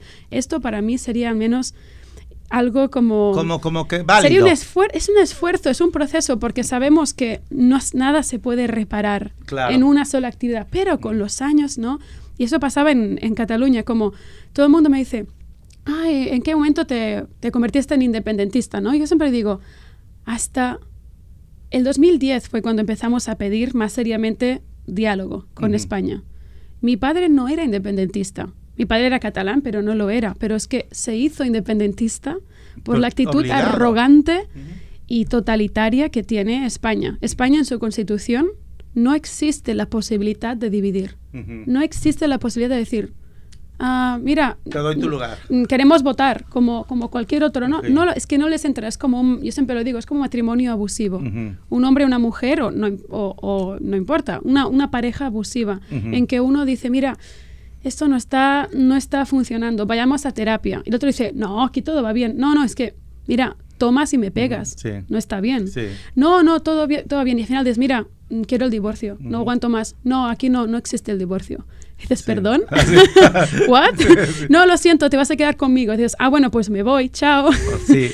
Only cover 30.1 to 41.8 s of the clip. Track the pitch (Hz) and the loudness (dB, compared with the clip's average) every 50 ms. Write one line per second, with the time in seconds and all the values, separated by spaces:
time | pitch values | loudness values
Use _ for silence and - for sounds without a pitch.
30.1 | 214 247 226 196 190 - - 208 220 214 - - - 240 - - - - - - | 0 0 -2 -2 -4 -4 -4 -4 -2 -4 -4 -4 -4 -4 -4 -6 -12 -10 -8 -6
31.1 | 220 226 262 302 302 - 277 247 226 220 185 226 220 214 208 202 196 - 233 226 | -2 -2 -2 -2 -2 -2 -2 -2 -2 -2 -2 -2 0 0 0 0 -2 -2 -2 -4
32.1 | 220 - - 269 330 381 - - - - - - - - - 226 240 240 247 240 | -4 -6 -10 -10 -10 -10 -12 -16 -20 -20 -20 -20 -20 -12 -6 -2 0 2 2 2
33.1 | - - 262 180 147 285 - - - 247 - - - - 240 240 220 226 240 269 | 0 0 0 0 2 0 0 0 0 0 2 2 2 2 2 2 2 4 6 6
34.1 | 285 302 285 311 330 370 415 - - 196 139 156 180 - - - - - - - | 8 6 6 4 2 -2 -2 -6 -12 -16 -14 -14 -14 -14 -14 -16 -16 -14 -8 -4
35.1 | 240 233 220 - - 240 190 - 220 220 214 202 - 214 220 220 220 262 302 302 | -2 -2 -2 0 0 -2 0 0 0 0 0 0 0 0 0 2 2 2 0 0
36.1 | - 233 196 - 226 208 196 214 233 262 269 233 - - - 226 220 202 190 165 | -2 -4 -4 -2 -2 -2 0 0 -2 -2 -2 -4 -6 -4 -4 -2 -2 -2 -2 -4
37.1 | - - - - - - 151 262 277 311 277 - 254 226 233 220 214 - 208 175 | -6 -6 -6 -6 -2 0 2 4 4 4 2 0 -2 -4 -4 -4 -4 -4 -4 -2
38.1 | 208 208 208 - 233 247 311 370 415 - - - - - - - - 233 233 254 | -2 -4 -2 0 0 0 0 0 -2 -6 -14 -20 -18 -18 -16 -8 -2 0 2 2
39.1 | 294 311 311 - - - 302 302 294 - - - 220 208 208 208 - 226 202 - | 2 0 -2 -6 -8 -4 -2 -2 -2 -2 -4 -4 -4 -2 -4 -4 -4 -4 -4 -2
40.1 | 226 208 202 214 208 - - 226 254 226 240 220 190 208 190 202 185 190 190 - | -2 -2 -2 -2 -4 -4 -6 -6 -6 -4 -4 -4 -2 -2 -2 -2 -2 -2 -4 -6
41.1 | - - - - - 127 113 - 233 - - 254 247 269 | -10 -16 -20 -18 -16 -14 -14 -12 -12 -10 -4 -2 0 0